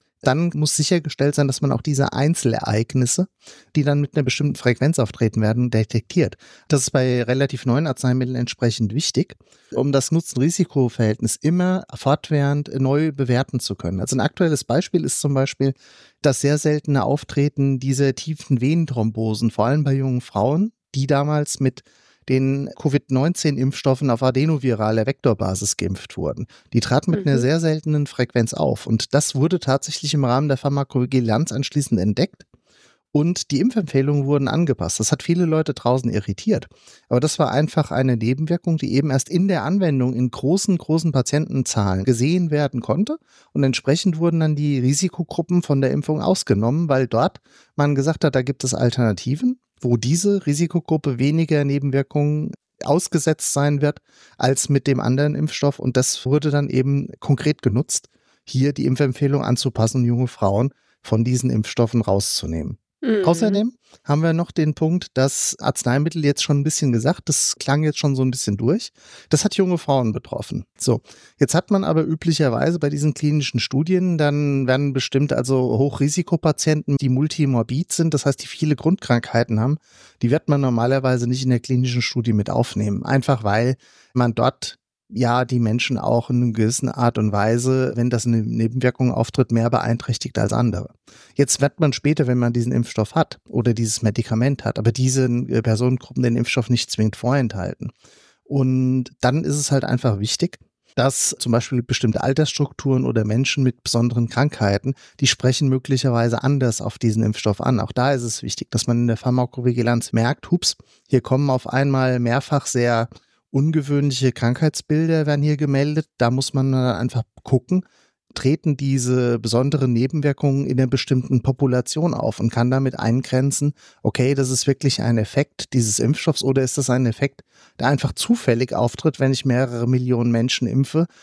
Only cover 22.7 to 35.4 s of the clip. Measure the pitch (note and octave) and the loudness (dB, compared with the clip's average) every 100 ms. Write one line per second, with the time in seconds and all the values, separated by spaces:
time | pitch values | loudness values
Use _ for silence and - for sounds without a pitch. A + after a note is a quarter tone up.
22.7 | - D3+ C3+ - B2+ D3+ F3+ D#3 C#3 C3 | -4 -2 -2 0 0 0 0 -2 0 -2
23.7 | - C#3 C3 C#3+ A#2 C3 B2+ D#3 D3+ B2+ | 0 0 2 2 2 2 2 2 2 0
24.7 | G#2+ A2 A2 A2 - C3 G#2 F#2+ F#2 G2+ | 0 2 2 0 0 0 2 0 -2 -4
25.7 | - G2 F#2+ - - D#2 A#1+ - - _ | -4 -4 -6 -10 -6 -6 -6 -10 -14 _
26.7 | A#2+ - B2+ - F3+ E3+ C3+ B2 D#3+ E3 | -2 2 0 2 0 2 2 2 2 0
27.7 | D#3 D#3 D3+ D3 - B2 A#2+ A2+ - D2 | -2 0 -2 -2 -2 -2 0 0 0 0
28.7 | - - A2+ - C#3 - C3+ D#3 F3 - | -2 0 -2 0 0 0 0 0 0 0
29.7 | C3+ - - D3 D3 C3 B2+ D3 C3+ C#3+ | -2 -2 -8 -2 0 2 2 2 0 0
30.7 | C#3+ C#3 C3 B2+ C3 A2+ A2 E3 A#2 C3+ | -2 -2 -2 0 0 2 0 0 -4 -4
31.7 | D3 C3+ G#2+ G2 G2+ E3 _ _ _ _ | -4 0 0 0 0 -2 _ _ _ _
32.7 | _ _ _ _ D3 D#3+ F3+ - C#3 A3 | _ _ _ _ -2 0 -2 -2 0 0
33.7 | A#3 D#3+ C3+ C3+ D3 C#3 C#3+ C#3 D#3+ E3 | 0 -2 0 2 0 0 0 0 0 0
34.7 | B2 - - G#2+ D3 - E3+ | 0 -2 -2 -2 -2 -2 0